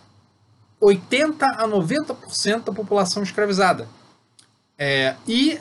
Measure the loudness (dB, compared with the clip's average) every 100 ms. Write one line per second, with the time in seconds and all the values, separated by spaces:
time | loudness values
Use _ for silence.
0 | _ _ _ _ _ _ _ 2 4 4
1 | 2 0 0 0 -2 0 0 0 0 -2
2 | -4 -10 -10 -6 -2 -2 -4 -8 -2 0
3 | 0 -2 -4 -2 -2 2 2 0 -6 -18
4 | _ _ _ _ _ _ _ -6 -2 0
5 | 0 -4 -2 0 0 -2